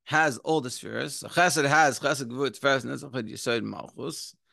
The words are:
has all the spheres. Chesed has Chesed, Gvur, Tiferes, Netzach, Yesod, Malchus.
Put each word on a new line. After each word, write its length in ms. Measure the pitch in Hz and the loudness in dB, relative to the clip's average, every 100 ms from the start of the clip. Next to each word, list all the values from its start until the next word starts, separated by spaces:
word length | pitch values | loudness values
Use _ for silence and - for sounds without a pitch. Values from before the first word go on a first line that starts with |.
has 340 | - 156 156 120 | 0 2 2 0
all 220 | - 160 | 0 0
the 100 | 123 | 0
spheres. 540 | - 101 113 143 - 110 | -8 -8 -6 -6 -6 -2
Chesed 400 | 165 175 147 139 | 4 4 4 4
has 320 | 151 151 120 | 6 6 4
Chesed, 320 | 143 143 120 | 0 0 -4
Gvur, 200 | 127 139 | -2 -4
Tiferes, 340 | - 139 135 | 0 2 2
Netzach, 260 | 120 139 143 123 107 | 0 -8 -8 -8 -8
Yesod, 340 | 113 127 117 | -6 -2 -2
Malchus. 760 | 104 101 - - 135 156 - - _ | -2 -8 -12 -10 -10 -10 -14 -18 _